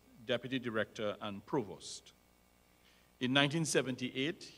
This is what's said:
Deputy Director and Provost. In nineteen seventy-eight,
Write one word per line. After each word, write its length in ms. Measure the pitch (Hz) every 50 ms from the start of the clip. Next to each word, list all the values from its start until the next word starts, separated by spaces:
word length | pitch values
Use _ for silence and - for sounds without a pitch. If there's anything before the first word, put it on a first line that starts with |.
| - - - - 120
Deputy 360 | 107 123 117 - 131 127 131
Director 560 | 117 120 110 110 104 - - - 113 104 101 - 110
and 220 | 107 104 98 -
Provost. 680 | - - 147 113 98 85 - - - - - - - - _ _ _ _ _ _ _ _ _ _ _ _ _ _ - - - - _ _ -
In 140 | 135 123 131
nineteen 320 | 143 139 143 139 165 165
seventy-eight, 800 | 143 - 165 131 127 127 113 127 123 - 131 131 151 175 - - - -